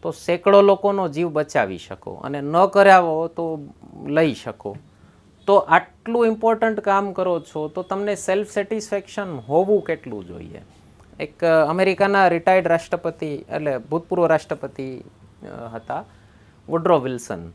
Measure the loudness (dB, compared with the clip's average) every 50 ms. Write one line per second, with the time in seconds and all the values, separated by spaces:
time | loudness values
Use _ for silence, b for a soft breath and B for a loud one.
0 | -8 -8 -10 -8 -4 -2 -2 0 4 6 8 8 8 8 4 4 2 -2 0 0
1 | -4 -4 -2 -4 -4 -2 -2 -4 -4 -2 0 0 0 0 -2 -10 -12 -14 -16 -14
2 | -14 -16 -14 -12 -10 -10 -8 -8 -8 -2 2 2 2 4 6 6 8 8 8 8
3 | 8 4 -2 -2 -4 -6 -6 -8 -6 -6 -6 -8 -12 -16 -20 _ -20 -20 -20 -16
4 | -8 -2 0 2 2 2 0 -4 -10 -14 -14 _ -12 -12 -12 -12 -18 b b b
5 | b b b b b b b _ _ 4 4 4 4 4 2 2 2 0 _ _
6 | _ -6 0 0 2 0 0 0 0 0 0 2 0 -2 -2 -2 -2 0 0 0
7 | 0 -4 -4 -4 -2 -2 -2 -4 -6 -8 -10 -8 -8 -8 -8 -10 -8 -6 -6 -6
8 | -4 -4 -6 -6 -4 -2 -2 -2 -2 -4 -6 -6 -4 -4 -6 -8 -6 -6 -6 -8
9 | -8 -8 -10 -10 -8 -8 -10 -12 -8 0 0 0 2 2 2 0 0 -2 -6 -8
10 | -8 -12 -12 -12 -12 -14 -16 -16 -16 -16 -18 -18 -20 b b b b b b b
11 | b _ -12 -12 -12 -12 -8 _ 0 2 4 4 4 2 2 0 0 0 2 0
12 | 0 2 4 4 4 4 4 2 2 2 2 2 4 2 0 0 0 -4 -8 -4
13 | -4 -6 -8 -6 -10 -8 -8 -10 -10 -8 -8 -6 -4 -4 -4 -6 -6 -6 -6 -6
14 | -4 _ -2 0 2 2 2 0 0 -4 -10 -8 -8 -14 -12 -12 -12 -12 -12 -14
15 | -16 -20 _ _ -20 -20 _ _ -20 -18 -16 -16 -16 -14 -14 -14 -10 -8 -8 -8
16 | -8 b b b b b b b b b b b b -4 -4 -2 2 4 2 2
17 | 2 -2 -6 -8 -8 -10 -10 -10 -10 -16 -18